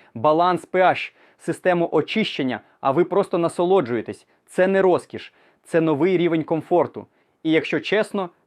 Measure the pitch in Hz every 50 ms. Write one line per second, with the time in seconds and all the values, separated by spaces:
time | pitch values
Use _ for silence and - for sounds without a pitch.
0 | _ _ - 117 113 151 156 165 175 180 175 156 - - - 185 185 170 135 -
1 | - - _ _ _ _ _ _ - 170 156 - - 185 175 175 165 - - 156
2 | 151 - - 220 202 - - - 135 127 117 104 - _ _ - - 135 135 170
3 | 175 175 180 202 190 - 190 175 170 160 - - 175 175 196 190 143 113 123 110
4 | - - 98 - _ _ _ _ _ _ - 190 185 190 196 190 190 185 170 -
5 | - - - 104 - - _ _ _ _ _ _ _ - - 165 160 156 151 135
6 | 160 190 185 165 175 165 165 160 151 - 170 156 - - 175 170 135 - - -
7 | - _ _ _ _ _ _ _ - 156 156 156 151 - 175 147 - - 185 214
8 | 202 - - 202 185 175 _ _ _